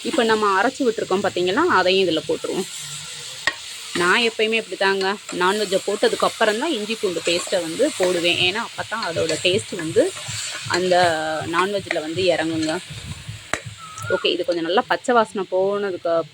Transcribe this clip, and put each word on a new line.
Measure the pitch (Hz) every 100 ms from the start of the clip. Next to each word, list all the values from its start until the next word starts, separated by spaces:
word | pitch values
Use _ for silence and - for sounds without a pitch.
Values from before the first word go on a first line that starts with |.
இப்போ | - -
நம்ம | 226 214 208 190
அரைச்சு | 226 -
விட்டுருக்கோம் | 254 220 185 190
பார்த்தீங்களா, | 190 180 180
அதையும் | 202 349 202 180 190 185
இதுல | 160 151
போட்டுருவோம். | 156 - - - - - - - - - - - - - - - 175
நான் | 175 208
எப்பயுமே | 233 220 220
இப்படி | 226 220 185
தாங்க, | 196 196 190 202 -
நான்வெஜ்ஜை | 175 180 208 202 185 -
போட்டதுக்கு | 208 233 190 185
அப்புறம் | - 220 208
தான் | 302
இஞ்சி | 262 208 220
பூண்டு | 202 170 170
பேஸ்ட்டை | 170 - 196
வந்து | 165 170 277 -
போடுவேன். | 180 180 170 175
ஏன்னா, | 180 202
அப்போ | 214 - 180
தான் | 214 196
அதோட | 170 160 156
டேஸ்ட் | 180 190 - 196
வந்து | 160 208 339 - - - - - -
அந்த | 170 185 175 175 160 156 156 156
நான்வெஜ்ஜில் | 170 190 202 - 170
வந்து | 156 165
இறங்குங்க. | 185 160 160 165 156 165 - - - - - - - - - - 1077 1077 -
ஓகே, | - 185
இது | 339 180
கொஞ்சம் | 175
நல்லா | 165 190 247
பச்சை | 175 - 240
வாசனை | 220 214 180
போனதுக்கு, | 185 190 202 202 175 170 165 156